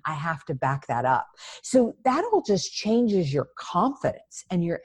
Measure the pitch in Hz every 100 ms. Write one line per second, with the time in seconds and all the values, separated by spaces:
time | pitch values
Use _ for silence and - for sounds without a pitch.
0 | 151 151 165 151 - 139 135 139 - 120
1 | 127 127 - - - - - 262 233 -
2 | 254 277 453 415 - 190 - - 208 233
3 | 240 196 147 139 - - - 175 247 277
4 | - - - - - 180 170 170